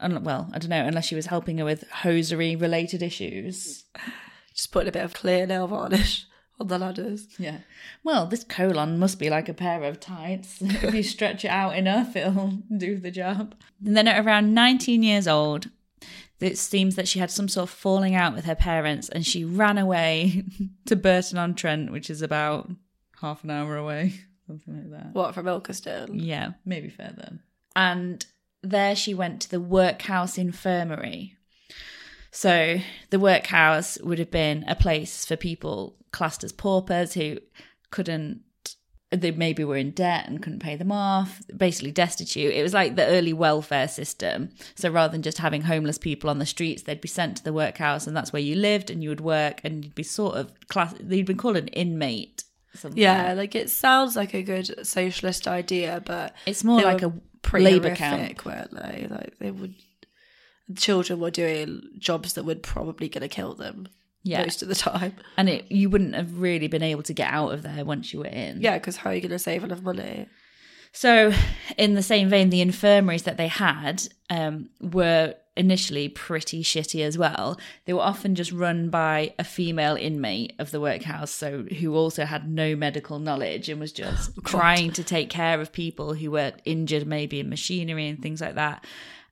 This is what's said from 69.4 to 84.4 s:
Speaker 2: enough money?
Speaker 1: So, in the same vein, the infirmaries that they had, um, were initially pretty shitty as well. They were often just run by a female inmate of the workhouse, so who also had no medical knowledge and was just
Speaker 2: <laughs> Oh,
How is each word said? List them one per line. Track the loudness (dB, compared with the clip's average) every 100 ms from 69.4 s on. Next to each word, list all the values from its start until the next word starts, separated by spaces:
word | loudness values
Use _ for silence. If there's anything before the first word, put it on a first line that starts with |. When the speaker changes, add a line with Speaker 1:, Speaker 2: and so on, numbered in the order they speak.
| -4 -4
Speaker 2:
enough | -6 -6
money? | -6 -6 -6 -10 -12 _ _ _ -20 -20 -20
Speaker 1:
So, | 2 8 10 10 8 4 2 -4 2
in | 4 4
the |
same | 4 4 6
vein, | 8 8
the | 6
infirmaries | 4 4 6 8 6 2
that | -2 -2
they | -2
had, | 2 2 2 -2 -4 -6 _ -6
um, | -2 -2 -4 -8 _
were | -2 2 6 6 4 0 _ 2
initially | 4 4 2 -2 -4
pretty | -6 -6 -6 -4 -4
shitty | -2 -2 -2 -2
as | 0 2
well. | 2 2 -4 -6 -10 -12 -4
They |
were | 0
often | 0 0 0 0
just | -2
run | -2 0 0 0
by | 0 2 0 -2 -4
a |
female | -8 -4 -2 0 0 0
inmate | -2 -4 -2 -4 -6 -8
of | -8
the | -4
workhouse, | -2 -2 -4 -8 -8
so | -6 -6 -6 -8 -4
who | 0 2
also | 2 0 -4
had | -4 -4
no | -2 0 0
medical | -2 -4 -8 -6
knowledge | -4 -2 -2 -6 -6
and | -8
was | -8
just | -8 -4 -2 -2
Speaker 2:
<laughs> |
Oh, | -6